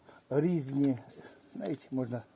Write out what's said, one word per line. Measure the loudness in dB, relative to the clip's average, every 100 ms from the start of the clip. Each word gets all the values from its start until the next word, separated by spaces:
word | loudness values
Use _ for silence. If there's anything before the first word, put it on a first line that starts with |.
| -14 -18 -2
різні, | 2 4 2 0 2 2 2 -4 -20 -20 -20 -16
навіть | -10 -6 -6 -4
можна | -4 -2 -4 -8